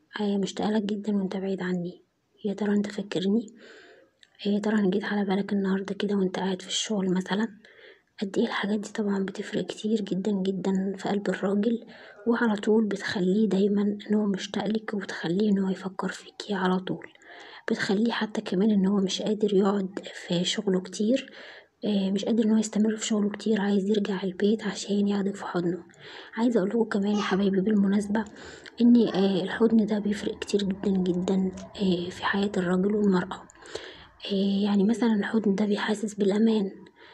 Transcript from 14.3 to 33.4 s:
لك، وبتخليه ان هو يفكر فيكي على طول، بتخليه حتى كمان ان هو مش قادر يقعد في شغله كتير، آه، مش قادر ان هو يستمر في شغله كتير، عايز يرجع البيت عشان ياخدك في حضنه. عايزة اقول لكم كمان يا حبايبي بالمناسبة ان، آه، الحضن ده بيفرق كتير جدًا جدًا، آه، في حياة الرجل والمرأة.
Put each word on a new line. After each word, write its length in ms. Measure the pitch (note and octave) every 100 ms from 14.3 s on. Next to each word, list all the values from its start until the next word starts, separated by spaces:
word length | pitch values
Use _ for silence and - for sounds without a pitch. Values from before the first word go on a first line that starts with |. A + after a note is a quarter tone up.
| F#3+ - - G3
لك، 280 | A3 -
وبتخليه 560 | G3+ F#3 - D#3+ F#3 G#3+
ان 80 | G3
هو 120 | F#3+
يفكر 380 | F#3 F#3+ - F#3+
فيكي 460 | - - - -
على 240 | F#3+ F#3 F#3
طول، 280 | F#3 - - - - - - - -
بتخليه 420 | A3+ - G3+ A#3
حتى 280 | - G#3 G#3
كمان 300 | G#3 F#3 A3
ان 160 | G3+ F#3+
هو 100 | G#3
مش 260 | F#3+ -
قادر 320 | G#3+ G#3 G#3
يقعد 440 | G3 G3 G3+ F#3+ - -
في 300 | - - F3
شغله 360 | F3+ - G3 F#3
كتير، 520 | - - G#3+ C4+ - - - - - _
آه، 260 | G#3+ G3+ F#3+
مش 140 | G3
قادر 200 | A#3 A3+
ان 60 | G#3+
هو 80 | A3
يستمر 380 | G#3 G3+ A3 A3
في 100 | -
شغله 240 | G#3+ G3+
كتير، 300 | - G#3+ G#3
عايز 300 | G3+ G3+ F#3+
يرجع 320 | A3 G#3 F#3
البيت 400 | G3 F#3 G3+ A3
عشان 460 | G#3 F#3 - G3+ G3+
ياخدك 280 | G3+ G3 -
في 80 |
حضنه. 400 | - F3 F3 F3+ - - - - - -
عايزة 220 | B3 A3+
اقول 120 | G#3
لكم 140 | A3+
كمان 320 | G#3+ G#3 G3+ G#3
يا 60 |
حبايبي 380 | - F#3+ G3+ F#3+
بالمناسبة 640 | G3+ G#3 G3 G#3 G3+ A3 G#3 - - - - -
ان، 160 | A#3+ A#3+
آه، 460 | G3+ F3 G3 F#3
الحضن 440 | F#3 - A3+ A3+ G#3
ده 120 | G#3+
بيفرق 400 | G#3 G#3 G#3+ -
كتير 240 | - G3+
جدًا 280 | G3 F#3+ G#3
جدًا، 600 | F#3+ F3+ F3 F#3 F#3+ F#3 - - -
آه، 340 | F#3+ F3 F3+
في 140 | -
حياة 280 | - G3 G3+ F#3+
الرجل 380 | F3 F#3 G3+
والمرأة. 480 | G#3+ G#3 F3+ F#3 -